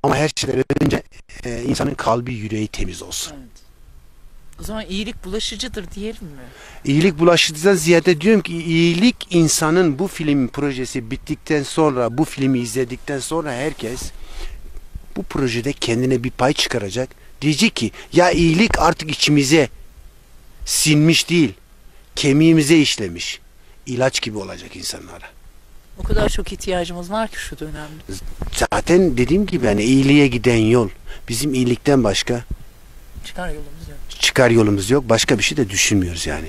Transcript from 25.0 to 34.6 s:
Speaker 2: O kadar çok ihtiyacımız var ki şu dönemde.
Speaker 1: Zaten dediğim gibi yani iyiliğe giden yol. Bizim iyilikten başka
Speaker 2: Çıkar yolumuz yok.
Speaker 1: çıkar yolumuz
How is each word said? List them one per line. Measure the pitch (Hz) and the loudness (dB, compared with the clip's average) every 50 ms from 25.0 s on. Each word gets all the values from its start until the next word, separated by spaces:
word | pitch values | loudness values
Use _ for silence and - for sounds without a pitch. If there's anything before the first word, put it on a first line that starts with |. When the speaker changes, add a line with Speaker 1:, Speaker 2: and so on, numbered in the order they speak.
| - - - - - - - - - - - - - - - - - - - 196 | -16 -18 -20 -20 -20 -20 -20 -20 -20 -20 -20 -20 -20 -20 -20 -20 -20 -20 -14 -10
Speaker 2:
O | 180 | 0
kadar | - - - 208 214 | 2 2 4 4 2
çok | - 214 196 - 196 | 0 -2 -4 -6 -10
ihtiyacımız | - - 202 185 180 175 170 175 175 175 175 | -8 -4 -4 -2 -2 -2 -4 -8 -10 -8 -6
var | 208 220 226 | -4 -4 -4
ki | 214 - - | -4 -6 -10
şu | - - 147 - | -10 -10 -10 -12
dönemde. | 156 151 147 147 151 151 156 156 - - 95 - - - - - - - - | -10 -12 -10 -12 -12 -14 -16 -18 -14 -12 -12 -10 -10 -10 -8 -8 -8 -6 -2
Speaker 1:
Zaten | - - - - 135 - - 175 180 190 165 123 | -2 -2 -2 -2 -4 2 4 4 4 4 4 2
dediğim | 120 123 117 160 196 208 | 0 2 2 2 0 2
gibi | 185 180 156 123 | 0 -2 0 0
yani | 107 101 104 107 | 0 2 2 2
iyiliğe | 120 131 135 135 139 143 147 143 | 4 4 4 6 6 6 6 6
giden | 135 120 - 104 123 120 | 4 2 2 2 2 4
yol. | 113 110 110 120 123 113 95 - - - - - - - - | 4 4 4 4 4 2 0 -4 -12 -14 -14 -14 -12 -10 -8
Bizim | 117 113 139 151 131 | -6 -4 -2 -2 0
iyilikten | 127 127 120 123 - - 147 143 131 113 | 0 2 0 0 0 2 2 4 4 4
başka | 104 95 - - - 123 120 117 - - - - - - - - - - - - - - - - | 2 0 0 -2 -2 -4 -4 -4 -8 -12 -12 -12 -20 -20 -20 -20 -20 -20 -20 -20 -18 -16 -14 -14
Speaker 2:
Çıkar | - - - 180 | -12 -10 -8 -6
yolumuz | 170 151 151 147 143 143 160 165 151 | -6 -8 -8 -10 -12 -14 -14 -14 -14
yok. | 147 - - - - - | -12 -12 -12 -12 -6 -2
Speaker 1:
çıkar | - - - - 127 120 | -2 0 4 4 4 6
yolumuz | 117 113 | 6 6